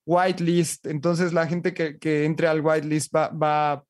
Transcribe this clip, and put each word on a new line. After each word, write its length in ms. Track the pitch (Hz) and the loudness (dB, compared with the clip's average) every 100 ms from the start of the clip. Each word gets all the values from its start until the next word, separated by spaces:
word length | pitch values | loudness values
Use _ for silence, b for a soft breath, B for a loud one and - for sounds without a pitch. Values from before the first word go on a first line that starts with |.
| 151 | 0
whitelist, 800 | 175 185 185 170 170 160 - 165 | 2 2 0 0 2 0 -4 -8
entonces 440 | 151 165 170 180 | -4 -2 0 0
la 140 | 170 156 | 0 0
gente 300 | 175 180 175 | -2 -4 -2
que, 240 | 160 156 | -6 -4
que 260 | 160 151 151 | -2 0 0
entre 220 | 160 160 | 0 0
al 140 | 156 | 2
whitelist 520 | 156 156 151 151 - 160 | 2 0 0 -2 0 0
va, 120 | 151 | 0
va 420 | 156 151 151 147 | 0 0 2 0
a 100 | 143 | -2